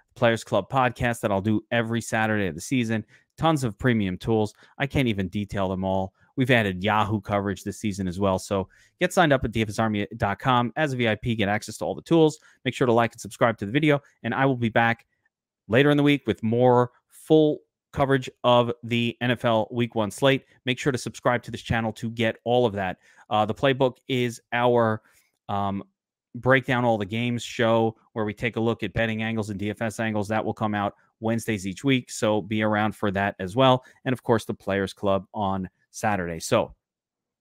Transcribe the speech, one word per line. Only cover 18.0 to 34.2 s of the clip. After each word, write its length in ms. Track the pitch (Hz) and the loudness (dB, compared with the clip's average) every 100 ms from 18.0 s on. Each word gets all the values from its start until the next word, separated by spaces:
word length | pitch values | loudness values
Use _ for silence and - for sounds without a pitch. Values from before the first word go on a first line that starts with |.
| 135 135 131 - | 0 0 -2 -2
of 280 | 120 123 120 - | 4 4 4 -4
the 340 | 113 117 120 - | -4 -2 -2 -2
N 120 | 120 | -2
F 120 | 120 | 0
L 240 | 120 113 107 | 0 0 -2
Week 260 | 123 120 113 | -2 -2 -2
one 160 | 104 | -4
slate. 340 | - 139 135 - _ 123 | 0 2 2 -4 _ -6
Make 140 | 127 | -2
sure 120 | 151 | -2
to 60 | 123 | -2
subscribe 460 | - - 127 123 | -6 -4 -2 -2
to 80 | - | -4
this 100 | 110 | -12
channel 300 | - 117 113 | -4 -2 -2
to 160 | 107 113 | -6 -8
get 280 | 117 113 - 113 | -2 -2 -2 0
all 200 | 123 120 | 2 2
of 80 | |
that. 240 | 101 92 87 _ _ _ | 0 -6 -6 _ _ _
Uh, 160 | 107 107 | 0 0
the 80 | |
Playbook 440 | 107 139 131 131 - - | 0 0 2 0 -2 -4
is 340 | 131 123 113 _ | -2 -2 -4 _
our, 480 | 120 123 120 113 107 - _ _ _ - | 0 2 4 4 0 -6 _ _ _ -6
um, 340 | 101 101 98 - _ _ _ _ 120 | -4 -2 -4 -10 _ _ _ _ -4
break 300 | 123 131 131 | 2 2 2
down 200 | 127 123 | 0 2
all 120 | 110 | 0
the 80 | 98 | -2
games 380 | 113 120 120 | -4 -2 -4
show 540 | - - 113 113 113 - _ | -6 0 2 4 2 -4 _
where 100 | 113 | -6
we 100 | 107 | -6
take 220 | 104 120 113 | -4 -6 -2
a 60 | |
look 200 | 113 110 | -2 -2
at 100 | 104 | -4
betting 300 | 113 113 110 | -2 -2 -2
angles 260 | 110 110 104 | -4 -4 -6
and 100 | 95 | -6
D 120 | 104 | -6
F 100 | 101 | -4
S 180 | 113 110 | -6 -4
angles. 300 | 113 104 101 | -4 -4 -2
That 160 | 110 104 | -2 -4
will 80 | |
come 200 | 104 110 | -4 -4
out 220 | 104 101 - _ _ | -2 -4 -6 _ _
Wednesdays 480 | 113 113 113 107 95 | -4 -2 -2 -4 -6
each 160 | 90 | -4
week, 260 | 139 131 - | 0 0 -2
so 320 | - 110 107 | -4 0 0
be 200 | 95 107 | -2 -2
around 340 | 107 104 107 - | 0 0 -2 -2
for 160 | 107 | -4
that 240 | 95 101 - | -2 -4 -4
as 140 | 92 | -6
well. 300 | 110 131 127 - _ 131 | 2 4 4 -2 _ -6
And, 80 | |
of 100 | 123 | -6